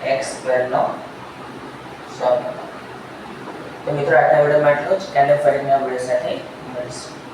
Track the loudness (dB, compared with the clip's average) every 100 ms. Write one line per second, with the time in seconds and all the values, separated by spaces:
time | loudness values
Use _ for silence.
0 | 0 -2 -2 -8 0 2 2 2 0 -2
1 | -10 -14 -16 -14 -14 -14 -14 -14 -16 -16
2 | -14 -2 2 2 0 -8 -10 -14 -16 -16
3 | -16 -16 -14 -14 -12 -12 -14 -10 -4 -2
4 | 4 6 8 6 6 6 6 4 2 0
5 | 0 2 6 6 4 2 2 2 2 -4
6 | 0 0 0 -6 -8 -14 -12 -8 -8 -10
7 | -12 -14 -16